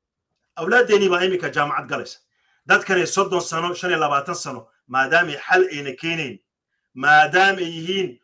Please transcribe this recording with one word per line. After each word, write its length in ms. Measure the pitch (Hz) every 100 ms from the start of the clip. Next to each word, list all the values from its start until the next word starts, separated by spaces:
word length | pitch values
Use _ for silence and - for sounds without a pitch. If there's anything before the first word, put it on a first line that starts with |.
| _ _ _ _ _ -
Awlaaddeenii 520 | 170 247 240 202 196
baa 120 | 180
imika 260 | 190 180 151
jaamacad 360 | 147 147 139 135
galaysa. 300 | 139 - - _ _ _ _ -
Dadkani 400 | 190 - 185 160
soddon 340 | 190 190 175
sano, 340 | 170 165 175
shan 160 | 175 180
iyo 80 | 165
labaatan 360 | 147 139 139
sano, 340 | 165 147 131 - _ _
maadaamay 480 | 131 135 170 175 143
xal 320 | - 185 185
ayna 240 | 147 143
keenayn, 440 | 127 165 165 139 101 _ _ _ _ _
maadaama 640 | 127 143 151 147 175 196 190
ay 120 | 170
yihiin 500 | 165 165 196 180 120